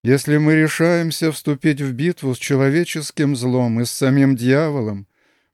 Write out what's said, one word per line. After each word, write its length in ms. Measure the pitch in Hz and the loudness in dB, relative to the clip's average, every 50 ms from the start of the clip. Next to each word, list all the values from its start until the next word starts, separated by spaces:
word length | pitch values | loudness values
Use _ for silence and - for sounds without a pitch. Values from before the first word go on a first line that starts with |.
| - | 2
Если 320 | 113 135 143 - 147 147 | 2 0 2 2 0 2
мы 180 | 151 151 151 160 | 2 4 4 4
решаемся 760 | 156 156 151 - - 165 170 175 170 165 165 151 - 165 160 | 4 2 0 0 0 0 2 2 0 0 -2 -4 -2 -2 -4
вступить 480 | 147 - - 151 147 135 - 160 147 135 | -4 -4 -4 -4 -4 0 0 -2 0 0
в 120 | 143 135 | -4 -6
битву 440 | 123 117 151 175 175 - 147 135 123 | -4 -2 -2 -4 -4 -2 -4 -4 -4
с 20 | - | -4
человеческим 960 | - - 139 131 135 139 143 170 175 - - 160 143 - _ - 151 143 143 | -2 -2 0 2 2 2 2 0 -2 -2 -6 -10 -10 -8 _ -2 0 0 0
злом 460 | 120 123 127 123 127 123 117 113 117 | -2 -2 -2 0 0 0 0 0 -2
и 40 | 120 | -2
с 60 | 113 | -4
самим 460 | - - 139 131 135 143 139 135 135 | -2 -2 0 2 4 4 4 4 2
дьяволом, 720 | 117 120 127 131 143 165 156 147 139 113 107 104 98 98 _ _ _ _ _ _ _ _ _ | 2 2 2 2 2 2 0 -2 -4 -4 -6 -6 -8 -12 _ _ _ _ _ _ _ _ _